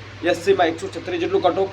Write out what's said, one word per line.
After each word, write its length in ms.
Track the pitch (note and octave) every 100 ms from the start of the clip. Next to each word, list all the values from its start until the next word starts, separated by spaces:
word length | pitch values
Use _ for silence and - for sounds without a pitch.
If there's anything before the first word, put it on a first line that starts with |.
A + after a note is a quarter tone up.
| - -
એસ 120 | E3+ F3
સીમાં 300 | G3 F#3+ E3
એકસો 220 | E3 F#3+
છત્રીસ 320 | E3 E3+ F3
જેટલું 220 | F3+ F#3+
કટ 160 | F3+ E3
ઓફ, 100 | F#3+